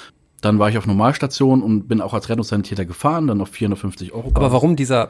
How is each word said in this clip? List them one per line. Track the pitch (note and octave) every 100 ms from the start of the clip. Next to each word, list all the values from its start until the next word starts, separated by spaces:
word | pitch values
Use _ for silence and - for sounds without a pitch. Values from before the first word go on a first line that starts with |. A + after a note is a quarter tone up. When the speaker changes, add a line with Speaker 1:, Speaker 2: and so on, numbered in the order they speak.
| - _ _ -
Speaker 1:
dann | G#2 G#2+
war | G#2
ich | A2
auf | A2+
Normalstation | G2 A2+ C#3+ C#3 - C3+ C3
und | A2 G#2+ G2
bin | A2
auch | G2
als | A2 -
Rettungssanitäter | A#2+ G#2+ G#2 F#2+ G2+ F2
gefahren, | F2+ D3 E3 D3+
dann | G2+
auf | F#2+
vierhundertfünfzig | - G#2+ G2 G2 - F2+
Euro | A#2 A#2+
Speaker 2:
Aber | -
Speaker 1:
Basis. | C3+
Speaker 2:
warum | B2+ D3+ D#3
dieser | B2+ B2+